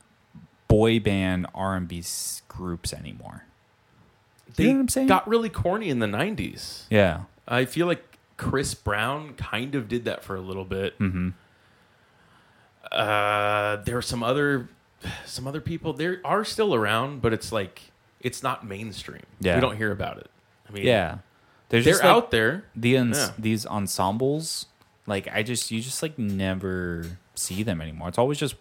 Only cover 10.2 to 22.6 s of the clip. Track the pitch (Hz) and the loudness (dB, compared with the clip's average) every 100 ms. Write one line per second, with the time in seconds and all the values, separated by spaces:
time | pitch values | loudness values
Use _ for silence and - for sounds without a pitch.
10.2 | - 95 92 95 92 95 98 - 98 92 | -8 -8 -6 -8 -6 -4 -4 -2 -2 0
11.2 | 90 90 _ _ _ _ _ _ _ _ | -4 -6 _ _ _ _ _ _ _ _
12.2 | _ _ _ _ _ _ - - 107 104 | _ _ _ _ _ _ -6 -2 2 2
13.2 | 104 104 104 104 104 104 104 123 - 123 | 2 2 2 2 0 -2 -4 -4 -4 -4
14.2 | 117 139 143 139 120 _ _ _ - - | 0 0 2 0 -4 _ _ _ -12 -12
15.2 | - - 131 151 - 165 165 135 165 185 | -12 -10 -8 -8 -6 -6 -4 -4 -4 -4
16.2 | 139 190 214 - 208 127 104 113 135 143 | 0 0 0 0 2 4 2 2 0 -2
17.2 | 117 110 - 110 92 - - _ _ _ | 0 0 -2 -4 -4 -10 -20 _ _ _
18.2 | 127 - 131 127 110 98 110 92 - - | -6 -4 -4 -4 -8 -10 -10 -12 -14 -16
19.2 | - - 92 87 123 104 107 98 85 - | -18 -2 2 4 2 0 -4 -2 -6 -8
20.2 | - _ _ _ - 101 113 113 82 62 | -18 _ _ _ -14 -2 2 4 2 -6
21.2 | - _ _ _ - 117 135 180 165 226 | -14 _ _ _ 0 4 6 8 8 8
22.2 | 233 113 113 180 | 6 2 2 0